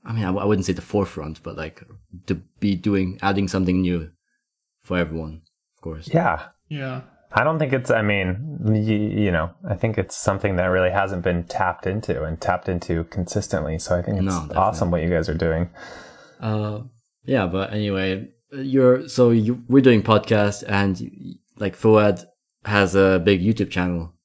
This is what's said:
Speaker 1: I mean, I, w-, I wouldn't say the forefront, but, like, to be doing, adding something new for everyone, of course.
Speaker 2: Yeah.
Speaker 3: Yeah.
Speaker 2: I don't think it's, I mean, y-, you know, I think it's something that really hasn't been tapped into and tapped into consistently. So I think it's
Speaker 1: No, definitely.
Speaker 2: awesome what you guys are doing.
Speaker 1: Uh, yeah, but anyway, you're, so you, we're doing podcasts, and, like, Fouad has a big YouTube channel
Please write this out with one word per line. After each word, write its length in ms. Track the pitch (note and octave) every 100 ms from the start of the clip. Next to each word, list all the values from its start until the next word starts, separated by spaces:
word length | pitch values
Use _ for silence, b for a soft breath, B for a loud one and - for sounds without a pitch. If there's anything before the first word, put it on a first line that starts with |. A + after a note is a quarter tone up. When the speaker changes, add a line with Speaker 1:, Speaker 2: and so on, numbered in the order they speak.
Speaker 1:
I 80 | -
mean, 120 | A2+
I, 40 | G2
w-, 140 | F#2+
I 20 | G2+
wouldn't 200 | G#2 F#2
say 80 |
the 80 | E2+
forefront, 600 | - G#2 F#2+ - D2+ D#2
but, 120 | - D#2
like, 260 | D#2+ - - - _ F2+ -
to 80 | E2+ - _
be 160 | G#2 F#2
doing, 440 | G#2+ G2 F#2 G2
adding 260 | G2+ G2+ G2
something 320 | G2 F2+ F#2
new 300 | F#2 F2 D#2+ _ _ _ _ _ _ _
for 160 | _ F2+
everyone, 440 | E2 E2 D#2 D#2 _ _ _ _
of 40 |
course. 280 | E2 D#2 -
Speaker 2:
Yeah. 340 | D#3+ D3+ D#2+ - _ _
Speaker 3:
Yeah. 340 | D3+ C3+ B2+ - _ _ -
Speaker 2:
I 60 |
don't 160 | C3 D#3+
think 140 | C#3
it's, 180 | C3 B2+
I 100 | A#2
mean, 360 | G#2 G2+ F#2 F#2+ D#3 D3
y-, 180 | G#2+ G#2+ G#2+ G#2+ G#2+ G2+
you 80 | G#2
know, 200 | E2+ E2 - E3+
I 80 | G2+
think 220 | A#2 G#2
it's 180 | F#2+ -
something 400 | - G2 G2+ F2+
that 80 | F#2
really 240 | F#2 F2+
hasn't 320 | G2 G2 F#2+
been 200 | F2+ F2 E2+
tapped 400 | - F#2 F2+ F#2+
into 360 | G2+ A2+ -
and 160 | D#2 D#2+
tapped 300 | - F2+ -
into 340 | F2 - E2+ E2
consistently. 720 | - F2 G#2 - F#2 D2+ D#2+
So 180 | - F2+
I 40 |
think 160 | F2+ G2+
it's 80 | F#2+
Speaker 1:
No, 60 |
definitely. 240 | F2+ D2+ E2
Speaker 2:
awesome 340 | F#2+ F2 F#2
what 100 | F2
you 80 | E2
guys 180 | E2+ D#2+
are 60 |
doing. 360 | D#2+ E2 E2 F2 B B B B B B B
Speaker 1:
Uh, 420 | A2+ G#2+ G#2 G#2+ A2 _ _ _ -
yeah, 220 | C3 F#2
but 260 | F#2+ G2
anyway, 560 | G#2+ G#2+ F#2+ F#2+ F#2+ - _ _
you're, 560 | C#3 C3+ C3+ B2+ B2+ D#3
so 220 | - B2
you, 320 | A#2 G#2+ B2 -
we're 140 | C3+
doing 220 | C3 A2+
podcasts, 600 | G2+ G#2+ - G#2+ G2+ G#2 -
and, 680 | G2+ G2 F2+ - - - - _ -
like, 180 | G2+ -
Fouad 480 | A2 G#2+ G#2 F#2 - _ _ _
has 320 | - G#2 F#2+ F#2+
a 260 | F#2+ F#2+ F2
big 160 | G2
YouTube 280 | F#2+ A2 G2
channel 420 | - F2+ F2 E2 _